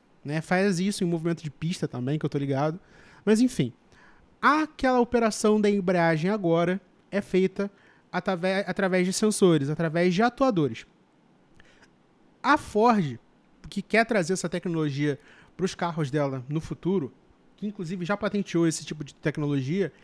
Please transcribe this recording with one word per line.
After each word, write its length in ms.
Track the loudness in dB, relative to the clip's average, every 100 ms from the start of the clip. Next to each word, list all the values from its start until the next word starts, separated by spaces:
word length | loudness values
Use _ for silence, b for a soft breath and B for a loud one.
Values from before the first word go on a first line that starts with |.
| _ _
né? 160 | -6 -6
Faz 400 | 0 2 2 2
isso 240 | -2 -2
em 20 | -2
movimento 360 | 0 -2 -4
de 80 | -6
pista 360 | -6 -6 -4 -6
também, 320 | -4 -4 -2
que 60 |
eu 60 | -2
tô 80 | -2
ligado. 420 | -2 0 -2 -4 b b b b
Mas 200 | 2 4
enfim, 320 | 4 2 -4 -4 _ b b b b 0
aquela 580 | 2 2 0 -2 0 2
operação 640 | 2 2 0 0 2 4
da 80 | 2
embreagem 640 | 2 2 2 2 2 0
agora 500 | 0 0 2 0 -2 _ _ -8
é 100 | -6
feita 500 | -2 0 0 -2 -8 b b b b
atrave-, 540 | -6 -4 -2 0 -2 -2
através 400 | -2 0 2 2
de 60 |
sensores, 560 | 2 0 4 4 4 2
através 460 | -2 -2 2 2
de 80 | 2
atuadores. 640 | 0 2 0 2 0 -4 -14 _ _ _ _ _ _ _ b b b _ _ _ _ _
A 140 | 2 2
Ford, 640 | 2 2 4 4 0 -6 _ _ _ _ -12
que 140 | -10
quer 240 | 0 0 2
trazer 260 | 0 0
essa 160 | -2 -4
tecnologia 720 | -4 -4 -2 -2 0 -2 -4 b b b
pros 200 | -6 -6
carros 360 | -4 -6 -2 -2
dela 320 | -2 -2 -4 -6
no 140 | -6
futuro, 500 | -6 -6 -2 -2 -4 -12 _ _ _ -10
que 80 | -10
inclusive 400 | -8 -10 -8 -4
já 100 | -4
patenteou 500 | -2 -4 -2 2 2
esse 200 | 0 -8
tipo 180 | -10
de 100 | -12
tecnologia, 800 | -6 -4 -2 -2 -2 -2 -2 -4 b